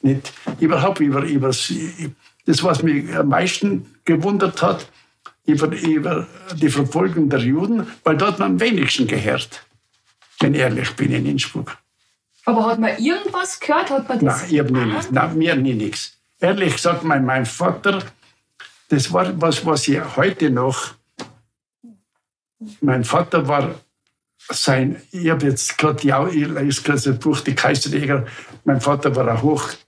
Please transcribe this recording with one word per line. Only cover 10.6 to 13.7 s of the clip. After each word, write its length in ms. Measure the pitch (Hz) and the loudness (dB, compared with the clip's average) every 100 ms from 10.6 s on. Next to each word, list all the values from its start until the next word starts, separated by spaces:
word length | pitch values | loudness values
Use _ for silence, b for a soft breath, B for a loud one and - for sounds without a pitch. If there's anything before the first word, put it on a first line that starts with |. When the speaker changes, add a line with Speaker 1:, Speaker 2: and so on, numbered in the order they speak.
Speaker 1:
ehrlich 280 | 131 113 127 - | 2 0 -4 -2
bin, 160 | 143 | -2
in 140 | 127 135 | 0 0
Innsbruck. 500 | 139 - - - - _ _ _ _ _ _ | -2 -4 -6 -10 -14 _ _ _ _ _ _
Speaker 2:
Aber 200 | - 226 | 0 2
hat 140 | 220 226 | 2 2
man 180 | 220 214 | 0 2
irgendwas 640 | 240 370 403 370 370 - | 0 0 -2 -4 -6 -6
gehört? 300 | - | 0